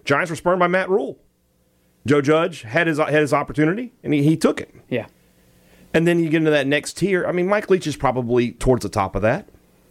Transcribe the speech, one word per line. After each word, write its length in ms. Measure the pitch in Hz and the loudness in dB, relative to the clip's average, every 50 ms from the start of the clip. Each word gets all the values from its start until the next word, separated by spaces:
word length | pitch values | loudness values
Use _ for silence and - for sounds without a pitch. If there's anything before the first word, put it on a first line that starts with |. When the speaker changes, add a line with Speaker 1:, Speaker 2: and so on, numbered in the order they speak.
| _ | _
Speaker 1:
Giants 260 | - 143 143 180 165 | 0 0 0 0 -2
were 60 | 165 | -6
spurned 240 | - - 175 180 185 | -4 0 0 2 2
by 80 | 180 | 2
Matt 220 | 175 180 185 185 170 | 2 2 -2 0 0
Rhule. 280 | 190 226 277 233 131 - _ _ _ _ _ _ _ _ _ _ _ _ _ _ _ _ _ | -2 -2 -2 -4 -10 -14 _ _ _ _ _ _ _ _ _ _ _ _ _ _ _ _ _
Joe 140 | 110 143 147 | 0 0 2
Judge 420 | 139 147 156 160 165 175 160 - - | 4 2 2 2 2 -2 -4 -10 -16
had 240 | 107 113 165 170 | -4 -2 0 0
his, 100 | 165 156 | 2 0
had 160 | 143 156 - 143 | 0 0 2 2
his 200 | 151 151 131 151 | 2 2 2 0
opportunity, 600 | 143 147 - - 147 156 156 185 226 254 233 - _ - | -2 -2 -2 -2 0 0 0 0 -2 -8 -12 -14 _ -4
and 100 | - 147 | -2 0
he, 100 | 143 143 | 2 4
he 120 | 151 160 | 2 2
took 240 | 160 - - - - | 4 2 0 0 -2
it. 160 | - - _ - _ _ | -8 -14 _ -20 _ _
Speaker 2:
Yeah. 160 | 131 117 107 - _ _ _ _ _ _ _ _ _ _ _ _ _ _ - _ - | -6 -6 -6 -8 _ _ _ _ _ _ _ _ _ _ _ _ _ _ -20 _ -2
Speaker 1:
And 120 | 160 165 | 2 2
then 140 | 175 170 170 | 2 2 2
you 100 | 165 156 | 2 2
get 80 | 151 | 0
into 140 | 165 156 156 | 2 2 2
that 160 | 151 147 131 | 2 2 2
next 300 | 139 147 147 143 - - | 2 0 -2 -2 -6 -6
tier. 280 | - 170 196 190 180 - | -4 -2 0 0 0 -2
I 60 | - | -2
mean, 160 | 165 180 175 | -2 -2 0
Mike 220 | 185 208 214 208 - | 0 0 -2 2 0
Leach 180 | 190 185 - | 0 0 0
is 80 | 151 139 | -6 -6
probably 560 | - - 135 117 127 123 113 123 123 123 117 | -2 -2 -2 -2 -2 -2 0 0 0 0 0
towards 320 | - - - 127 131 117 - | -4 -2 2 2 2 2 0
the 60 | 98 | -4
top 260 | - 107 98 92 - | -2 -2 -2 -2 -2
of 60 | 98 95 | 0 0
that. 240 | 110 131 185 - - _ _ _ _ _ _ _ _ | 0 0 0 -6 -14 _ _ _ _ _ _ _ _